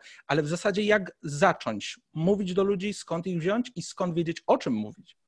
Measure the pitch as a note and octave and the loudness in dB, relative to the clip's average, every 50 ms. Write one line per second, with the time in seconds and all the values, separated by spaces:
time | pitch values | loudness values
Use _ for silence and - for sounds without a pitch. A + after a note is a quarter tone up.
0 | - - - - - - C#3+ D#3+ D3+ D3 E3+ F3 - G#3 F#3 G3+ G#3 G#3 G#3 G#3 | -6 -14 -20 -10 -4 0 0 0 0 0 -2 -2 -2 0 0 0 2 4 2 2
1 | F#3 - - _ - D#3 C#3+ C#3+ F#3 F#3 D#3+ - - A#2 A2 G2+ - - - - | 2 -2 -12 _ -10 -8 0 4 4 4 4 2 -2 -6 -6 -4 -6 -10 -12 -14
2 | _ _ - D#3 D#3+ F#3 G#3 G3 G#3 F3+ F#3 G3+ G3 G3+ G3+ F#3 F#3+ G#3 F#3+ - | _ _ -4 0 2 2 2 2 0 0 0 2 2 2 2 0 -2 -4 -6 -6
3 | - - E3+ E3 E3 F#3+ F3+ E3+ D3+ F#3 G#3 A#3+ B3 - - F3 - - - - | -8 -6 -6 -6 -4 -4 -4 -2 0 0 0 0 -2 -4 -8 -12 -12 -10 -6 -4
4 | F#3+ F3+ D#3 E3+ E3 E3 E3 - - - C4 C4 - D3+ A#2 G#2+ G#2+ G#2 - - | -4 -2 0 -2 -2 -2 -4 -2 2 2 2 2 2 0 -2 -2 -2 -6 -10 -16
5 | - _ _ _ _ | -20 _ _ _ _